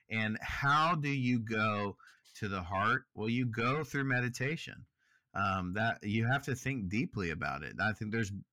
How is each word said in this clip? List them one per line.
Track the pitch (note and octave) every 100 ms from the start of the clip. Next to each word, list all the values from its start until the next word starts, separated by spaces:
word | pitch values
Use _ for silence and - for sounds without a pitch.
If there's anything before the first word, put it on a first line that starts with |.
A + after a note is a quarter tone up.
| -
And | A2 G#2+ A2
how | - - C#3 D3 D#3+ E3
do | C#3+
you | C#3 B2 B2
go | A2 A2 A2 G#2 G2+ - - - - -
to | G#2
the | F#2+
heart? | F2 F#2+ G#2+ B2+ -
Well, | G#2+ G#2+
you | A#2+ B2
go | A2 A#2+ D3
through | D3 C#3+ C3+
meditation. | B2 B2 B2+ B2+ D#3+ - - - _ _ _ _ F#2+
Um, | G2 F#2+ F2+
that | G2+ A2+ -
you | G#2 A2 A#2
have | C3+ -
to | B2+
think | C3 C3+ F#2+
deeply | G#2+ E3+ G#2 E2+
about | D2 C#2+ C#2
it. | D2 A#1+
I | G#2
think | G2+ G#2+
there's | A2+ G2+ G2 -